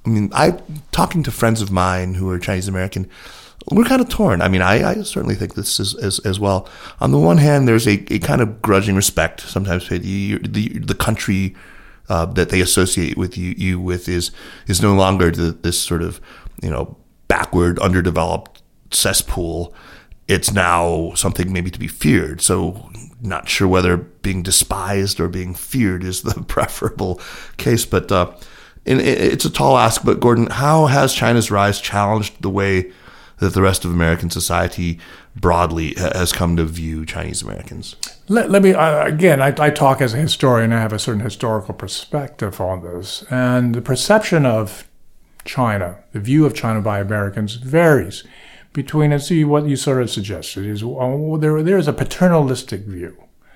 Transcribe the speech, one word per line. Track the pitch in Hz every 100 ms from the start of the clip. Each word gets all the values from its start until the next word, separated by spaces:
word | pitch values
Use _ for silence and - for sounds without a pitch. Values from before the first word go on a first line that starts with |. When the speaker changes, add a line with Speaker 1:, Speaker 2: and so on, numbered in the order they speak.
Speaker 1:
I | 113
mean, | 107 101
I, | 131 165 175 - 151 -
talking | - 175 170
to | 135
friends | - 113 110
of | 98
mine | 92 92 92 92
who | 92 92
are | 90
Chinese | 107 92 98
American, | 95 95 98 95 - - - - - -
we're | 202
kind | 233 262
of | 247
torn. | - 190 87
I | 92
mean, | 92
I, | 90 117 -
I | 214
certainly | - - 113
think | 98 95 -
this | 101 -
is | 98 -
as, | 101 -
as | 104 95
well. | 101 95 - - - -
On | -
the | 143
one | 165 170
hand, | 147 143 127
there's | 113 117
a, | 101 -
a | 98
kind | 110 143
of | 107 -
grudging | - 98 104
respect | 95 - - 80 -
sometimes | - 92 98 90 -
paid. | 92
The, | 95 98 98 101
the, | - - 110 -
the | -
country, | - - 110 - 95 95 - - - - - -
uh, | 85 85
that | 92 85
they | 92
associate | 90 - 92 - 78 -
with | 92 -
you, | 90 -
you | 92 90
with | 92 90 -
is, | 87 - - - - -
is | 90
no | 107
longer | 98 95 95 87
the, | 85 85
this | 82 87 -
sort | - 85
of, | 85 - - - - -
you | 90
know, | 67 - - _ _ -
backward, | 87 - 87 87 92
underdeveloped | 95 92 87 82 85 82 - - _ _ _
cesspool. | - 98 95 - - 82 82 82 - - - - - -
It's | 95 -
now | 98 87 87 85 82 82 -
something | 95 - 90
maybe | 92 90
to | -
be | 82
feared. | - 151 104 76 -
So | - 92 87 95 - - - - 110
not | 85 -
sure | - 95
whether | 92 90 87
being | - _ 101 92
despised | 85 - - 95 92 101 98 -
or | 90
being | 92 90
feared | 90 - 131 101 90
is | 92 87
the | - -
<laughs> | 82
preferable | - - - - - 92 87 - - - -
case, | 127 117
but, | - 98 -
uh, | 95 90 - - - - -
and | - 131
it, | - - -
it's | -
a | 160
tall | 151 139 127
ask, | 117 -
but | 123 120
Gordon, | 120 117 113
how | 123 147 160 151
has | 139 135
China's | - 117 117 107
rise | 101 101 104
challenged | - 101 101 110 104 -
the | 98
way | 98 98 95 90 - - - - -
that | 98
the | 92
rest | 95 92
of | 87
American | 85 82 85 85
society | 82 - 87 90 - 85 82 - - -
broadly | - 90 85 87 82 78
ha-, | - 85
has | 92 92
come | - 87 85
to |
view | 80 85 80 80
Chinese | 80 - 78 -
Americans? | - 50 - - - - - - -
Speaker 2:
Let, | 226 160
let | 196
me, | 190
uh, | 185 160 151 151
again, | 151 180 139
I, | 135 143
I | 147
talk | 147 139 135
as | 127
a | 120
historian. | 156 - 135 117 113
I | 113
have | 110
a | 107
certain | - 107
historical | 113 - 120 107 -
perspective | - 98 - - 147 135 - 104 -
on | 92 92
this. | 87 87 92 - -
And | 127 123 123 123
the | 117
perception | 123 127 - 214 - 165 131
of | 110 98 - - - - - _ -
China, | - - 117 101 87 90 _
the | 107
view | 110 147 151
of |
China | - 117 110
by | 104 101
Americans | 98 104 101 110 107
varies | 120 131 160 165 135 92 - - - - - -
between, | 143 135 151 151
and | 143
see | 143 165
what | 147 147 151
you | 135
sort | 147 131
of | 113
suggested, | 113 98 92 - 95 104
is, | 104
uh, | 117 135 127 143 156 156
there, | 156 156
there | 160 196
is | 151
a |
paternalistic | - 143 - 180 165 135 123 - 95
view, | 101 90 87 - - _ _